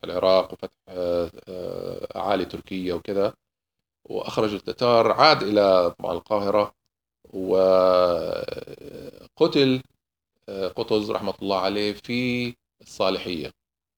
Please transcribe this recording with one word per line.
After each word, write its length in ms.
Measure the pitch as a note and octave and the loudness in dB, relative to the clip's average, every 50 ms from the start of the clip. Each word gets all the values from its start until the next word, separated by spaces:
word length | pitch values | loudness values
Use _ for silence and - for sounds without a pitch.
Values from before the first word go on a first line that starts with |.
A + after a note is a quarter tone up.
| - | -10
العراق، 480 | E2+ E2+ F2+ F#2 F#2 F#2+ F#2+ F2+ - F#2 | -8 -4 0 2 4 4 4 4 0 -4
وفتح، 160 | - - F#2+ - _ _ - | -12 -12 -14 -14 _ _ -14
آه، 420 | F#2+ F2+ F2+ F2 F2 F2 E2+ E2 - - - - | -10 -6 -4 -2 0 0 -2 -4 -6 -14 -16 -14
آه، 600 | F#2 F2+ F2 F2+ F2+ F2+ - F2+ F2+ - - - - | -12 -10 -10 -8 -8 -8 -10 -10 -10 -10 -12 -10 -8
أعالي 280 | F#2 F2+ G2 G#2 F#2 F2+ | -6 -2 -2 0 0 -2
تركيا 500 | - - F#2 - - G2 F#2+ F2+ F2+ F2 | -4 -8 -12 -12 -10 -10 -8 -6 -4 -6
وكذا، 400 | E2+ - - G2+ G2 G2 A2 - _ _ _ _ _ _ _ _ _ _ _ _ _ _ | -6 -6 -4 -2 -2 -2 -2 -2 _ _ _ _ _ _ _ _ _ _ _ _ _ _
وأخرج 500 | - - G#2 - - - - A2 G#2+ G#2 | -10 -8 -8 -8 -6 -4 -2 -2 -2 -4
التتار، 580 | F#2+ - - - - B2+ A#2+ A#2+ A#2 A2+ A2+ - | -6 -8 -10 -6 -2 0 2 4 4 4 4 4
عاد 300 | - C#3 D#3 D3+ C3 - | 6 6 6 6 4 2
إلى 520 | G2+ G#2 G#2 G2+ G2 F#2+ F#2 F2 F2 - - | 2 2 4 6 6 6 6 4 2 0 -4
طبعًا 140 | F#2 F2+ F2 | -6 -6 -6
القاهرة، 600 | E2+ - _ A2 G#2 G2+ G2 G2+ G#2 G2+ - - _ _ _ _ _ _ _ _ _ _ - - | -6 -4 _ -2 -2 0 0 2 2 0 0 -4 _ _ _ _ _ _ _ _ _ _ -14 -10
وقتل، 2500 | F#2+ F#2 F#2 F#2 F#2+ F#2+ F#2+ F#2 F#2 F#2 F#2 F#2 F2+ F2+ F2 F2 E2 D#2+ E2 - - - - - - - - - - - - - - - - - - - - _ _ D#3 E3+ - D3+ C#3 C3 C3 B2+ C3 - _ _ _ _ _ _ _ _ _ _ _ - | -6 -2 0 2 4 4 6 6 6 6 6 6 4 4 2 2 -2 -4 -6 -6 -6 -8 -8 -10 -10 -12 -14 -16 -18 -18 -16 -16 -16 -16 -16 -18 -20 -20 -20 _ _ 0 2 4 4 4 4 2 0 -4 -10 _ _ _ _ _ _ _ _ _ _ _ -14
آه، 200 | G2+ F#2+ F#2+ F2+ | -8 -6 -6 -6
قطز 420 | - - A2+ - A2+ G#2+ G#2 G#2+ | -4 -6 -4 0 0 0 0 -2
رحمة 240 | G#2+ G#2 G#2+ G2 F#2 - - | -4 -4 -4 -6 -6 -6 -4
الله 160 | G2 G2 F#2 | -2 -2 0
عليه 340 | F2+ G2 G2+ G#2 G#2 G#2 G2+ | 0 0 -2 -2 -2 -4 -4
في 600 | - - - A#2+ B2 B2+ B2 B2 B2 B2 A#2+ A#2+ - _ _ _ _ | -6 -8 -6 -6 -4 -2 -2 -2 -4 -4 -6 -10 -12 _ _ _ _
الصالحية، 720 | - - - - G#2 F#2+ F#2+ F2 - F#2+ F2+ D#2+ C#2 - - _ _ _ _ _ _ _ _ | -20 -20 -6 -2 0 0 0 -2 -4 -6 -6 -6 -8 -10 -12 _ _ _ _ _ _ _ _